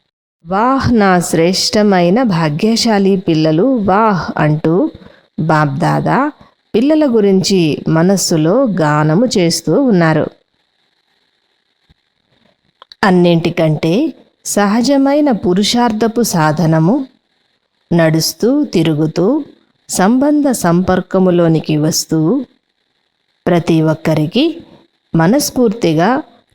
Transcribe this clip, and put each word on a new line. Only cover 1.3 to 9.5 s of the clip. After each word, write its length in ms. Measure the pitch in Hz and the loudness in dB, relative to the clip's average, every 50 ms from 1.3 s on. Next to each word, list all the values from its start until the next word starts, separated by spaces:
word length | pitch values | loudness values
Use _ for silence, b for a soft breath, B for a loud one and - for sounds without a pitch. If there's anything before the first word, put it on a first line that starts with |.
| - 160 165 175 190 - - - - 214 208 214 196 180 175 175 180 233 269 | 0 0 0 0 0 -2 -2 -2 0 0 2 2 2 2 2 2 2 0 0
భాగ్యశాలి 920 | 233 180 165 165 156 147 160 - 220 226 220 - 240 214 202 196 190 196 190 | 0 0 0 -2 -2 -2 -2 -2 0 0 0 0 0 0 2 2 2 0 0
పిల్లలు, 460 | 190 - 165 156 156 160 156 156 190 | 0 0 0 0 2 0 2 2 2
వాహ్" 680 | 269 269 247 196 196 185 202 226 220 202 170 - - - - | 0 0 0 0 0 0 2 2 0 0 -2 -4 -6 -4 -2
అంటూ 540 | 156 151 151 151 - 160 165 185 285 311 - B B B B B B B B - | 0 0 0 0 0 0 0 0 0 -2 -4 B B B B B B B B -4
బాబ్దాదా 920 | 156 160 165 151 151 147 139 143 165 156 147 147 143 151 156 196 277 302 - b b b b b _ _ - | -2 0 2 2 2 0 -2 -2 -2 -2 -2 -2 -2 -2 0 0 -2 -2 -6 b b b b b _ _ -2
పిల్లల 300 | - 240 285 320 311 302 | 0 0 2 2 2 2
గురించి 800 | 285 226 226 208 196 196 190 - - 196 185 170 156 139 - - - | 2 2 2 2 2 2 2 0 0 0 2 2 0 0 -2 -2 -2
మనస్సులో 760 | 156 160 165 185 202 180 - - 180 160 156 160 190 247 277 | 0 2 2 2 2 0 0 -2 -2 0 0 0 0 0 0
గానము 600 | 240 190 175 156 147 147 151 156 151 156 180 254 247 - 202 | 0 -2 -2 -2 0 0 0 0 2 2 0 0 0 0 0
చేస్తూ 440 | 175 165 | 0 0